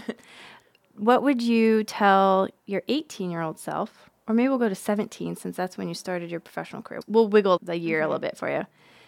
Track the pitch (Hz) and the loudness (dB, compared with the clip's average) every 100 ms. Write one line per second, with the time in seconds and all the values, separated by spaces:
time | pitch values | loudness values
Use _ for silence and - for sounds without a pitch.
0 | - - - - - - _ _ _ - | -6 -14 -20 -20 -20 -20 _ _ _ -4
1 | 214 247 269 247 233 233 226 220 220 - | 2 4 2 0 2 4 4 4 0 2
2 | 202 196 196 190 190 - - 196 - 285 | 4 6 6 4 0 -6 -8 -6 -2 -4
3 | - - 185 165 160 - - 151 208 _ | -4 -8 -6 -4 -6 -8 -8 -6 -6 _
4 | - _ - 220 269 262 233 185 - 208 | -20 _ -2 2 2 2 0 -2 -2 -2
5 | 226 - 170 175 185 - 185 - 180 170 | -4 -8 -8 -8 -8 -6 -8 -6 -8 -8
6 | - 180 170 165 - - 165 - - - | -8 -8 -6 -10 -10 -12 -10 -14 -12 -14
7 | - 220 214 214 196 175 180 170 165 156 | 0 2 4 4 4 2 0 -4 -2 0
8 | 151 143 - - - 143 196 _ _ - | 0 -2 -6 -6 -6 -4 -6 _ _ -20